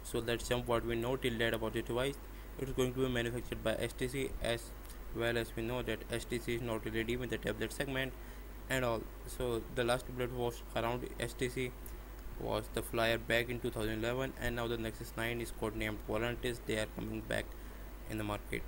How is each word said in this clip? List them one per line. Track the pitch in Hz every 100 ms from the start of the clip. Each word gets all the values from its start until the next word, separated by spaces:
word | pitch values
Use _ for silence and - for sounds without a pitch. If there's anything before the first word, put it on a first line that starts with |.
So | - 123
let's | 117 117 -
jump | 123 120
what | 117 117
we | 117
know | 117 131
till | 127 113
date | 117
about | 113 110
the | 113
device. | 113 120 135 139 - - - -
It | 131
is |
going | 131 127
to | 127
be | 131
manufactured | 120 117 120 - 113
by | 113
S | 110 120
T | - 127
C, | 139 131 -
as | 113 117 - - - - -
well | 113 117 117
as | 113
we | -
know | 113 123
that | 117 110 -
S | 117
T | - 120
C | 120
is | 117
not | 120 110 113
really | 110
deep | 113 123
in | 123
the | 110
tablet | - 110 113
segment | - 143 131 135 - - - - - -
and | 131 123
all. | 113 - - -
So | - 127 113 -
the | 127
last | 120 123 -
tablet | 127 123
was | 123 120 117 -
around | 117 117 123 - -
S | 120
T | - 127
C | 131 127 - - - - - - -
was | 117 107 107
the | 117
Flyer | - 120 113 113
back | 117 117 120
in | 120
two | 120
thousand | 117 110 110
eleven, | 113 127 131 -
and | 120 117
now | 117
the | 117
Nexus | 113 110 120 -
nine | 113 120
is | 113 -
codenamed | 110 110 110 107 -
Volantis. | 107 120 117 127 117
They | - 110
are | 107 -
coming | 110 110
back | - 107 - - - - - - -
in | 110
the |
market. | 107 104 - 117